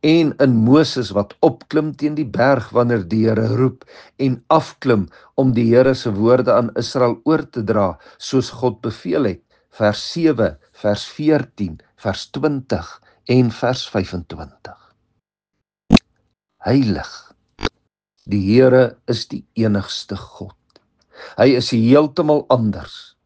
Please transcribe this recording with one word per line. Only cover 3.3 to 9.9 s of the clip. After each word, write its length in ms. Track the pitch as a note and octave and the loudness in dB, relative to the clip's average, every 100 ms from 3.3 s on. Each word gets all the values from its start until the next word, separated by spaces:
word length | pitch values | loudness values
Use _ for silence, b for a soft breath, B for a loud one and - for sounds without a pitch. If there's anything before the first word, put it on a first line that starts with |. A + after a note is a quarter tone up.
| A2 A2 A2+ | 0 -2 0
roep 260 | C3 B2+ - B B _ | -2 -2 -20 B B _
en 260 | C3+ B2+ _ | -4 -4 _
afklim 600 | D#3+ - - C3 A2 F2+ b b - | 0 0 -8 0 0 0 b b -2
om 180 | C3 | 0
die 120 | A#2 A#2 | 2 4
Here 220 | A#2+ C3 C3 | 4 4 0
se 160 | A#2+ | -4
woorde 400 | G2 A2+ B2 B2 | -2 2 2 2
aan 160 | A2 A#2 - | 0 0 -4
Israel 420 | A2+ C3+ B2 A2+ - | -6 -2 -2 0 0
oor 160 | D#3+ C#3 | -2 -2
te 140 | B2 | -8
dra, 340 | G#2 G#2 F#2+ E2 b b | -2 0 0 -4 b b
soos 320 | - C3+ - | -2 -2 -2
God 320 | - B2 G#2+ | -4 -4 -4
beveel 440 | A#2+ - F#3 D#3 B2 | -10 -10 -4 -2 -2
het, 180 | F2+ _ _ _ | -6 _ _ _
vers 400 | - G#2 | -2 -2